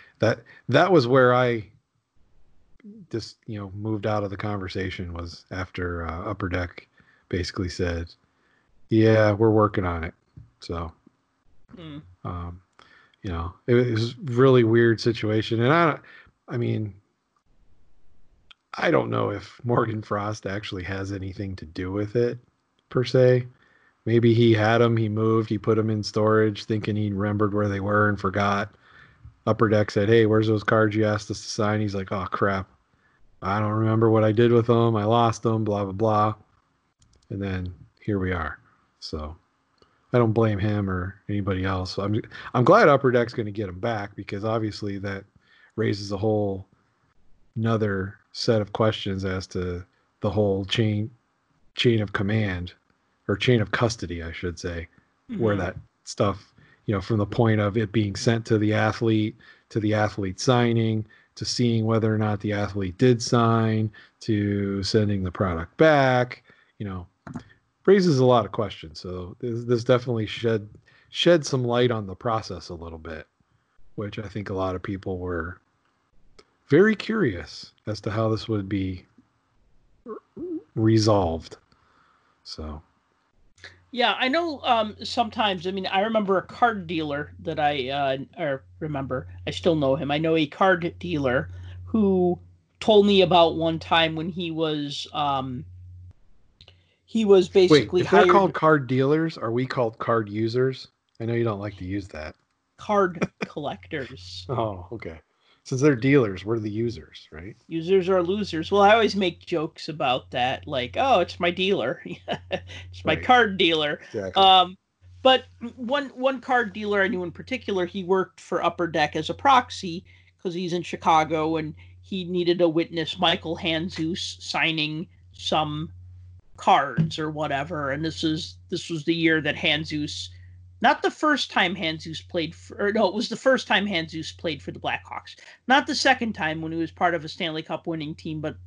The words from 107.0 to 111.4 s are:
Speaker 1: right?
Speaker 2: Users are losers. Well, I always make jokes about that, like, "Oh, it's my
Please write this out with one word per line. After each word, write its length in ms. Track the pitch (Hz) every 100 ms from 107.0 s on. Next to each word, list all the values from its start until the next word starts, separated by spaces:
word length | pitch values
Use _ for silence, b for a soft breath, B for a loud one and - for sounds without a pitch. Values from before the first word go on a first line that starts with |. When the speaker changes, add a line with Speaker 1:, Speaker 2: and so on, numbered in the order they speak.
| - - -
Speaker 1:
right? 240 | 80 92 - -
Speaker 2:
Users 420 | 165 160 190 175
are 120 | 185
losers. 500 | 175 208 202 160 156
Well, 120 | 202
I 100 | 202
always 220 | 226 214 196
make 240 | 180 - -
jokes 440 | 165 156 - -
about 400 | 156 143 131 -
that, 360 | 135 123 131 -
like, 280 | 139 123 -
"Oh, 200 | 269 208
it's 180 | 175
my 100 | -